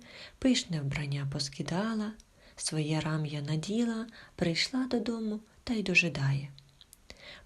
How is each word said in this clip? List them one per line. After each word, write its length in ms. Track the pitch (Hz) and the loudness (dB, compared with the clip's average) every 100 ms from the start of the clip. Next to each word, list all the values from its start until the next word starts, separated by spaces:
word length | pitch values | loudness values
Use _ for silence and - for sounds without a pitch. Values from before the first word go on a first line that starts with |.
| - - - - | -10 -18 -18 0
пишне 420 | 262 247 - 160 | 4 4 2 -2
вбрання 460 | 139 143 143 143 139 | -2 -2 -2 -2 -2
поскидала, 800 | 143 - - 143 170 220 220 214 220 - - - - | -2 -4 -4 -2 0 0 -2 -4 -6 -16 -20 -20 -8
своє 440 | - 156 151 156 | -2 0 2 2
рам'я 420 | 156 156 151 147 | 2 0 0 -2
наділа, 640 | 143 160 165 220 233 226 233 - - - | -2 -2 0 2 2 0 -4 -12 -12 0
прийшла 520 | 170 165 - 254 254 | 0 2 0 0 0
додому 520 | 240 214 226 220 214 - - | 0 0 -2 -2 -4 -6 -10
та 100 | - | -2
й 100 | 226 | 0
дожидає. 640 | 190 170 170 143 139 139 - - - - - - - - - - | 4 4 4 4 2 2 -2 -12 -20 -20 -20 -20 -20 -20 -18 -18